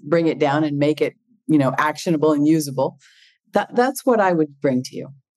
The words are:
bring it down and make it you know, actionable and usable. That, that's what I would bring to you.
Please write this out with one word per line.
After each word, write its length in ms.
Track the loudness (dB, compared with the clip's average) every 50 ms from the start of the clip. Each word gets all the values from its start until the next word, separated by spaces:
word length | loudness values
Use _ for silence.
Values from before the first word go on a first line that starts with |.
| -4
bring 240 | -2 0 2 2
it 100 | 0 0
down 260 | 0 0 0 2 0 0
and 140 | 0 0
make 240 | 0 0 0 0 0
it 140 | -2 -4 -4 _ _ _ _ _ _ 0
you 80 | 2
know, 160 | 2 2 0 0
actionable 540 | -2 -2 -2 -4 -4 -2 -2 0 2 2 2
and 160 | 2 4 4
usable. 500 | 2 2 2 0 -4 -4 -4 -4 -4 -4 _ _ _ _ _ _ _ _ _ _ _ -2
That, 220 | -2 -2 -2 -2
that's 300 | 0 0 0 -2 -2 -2
what 140 | 0 2 2
I 100 | 2 2
would 300 | 2 0 -2 -4 -4 _
bring 220 | -4 -2 -2 -2 -4
to 120 | -6 -14
you. 140 | -14 -14 -14 -18 -20 _ _ _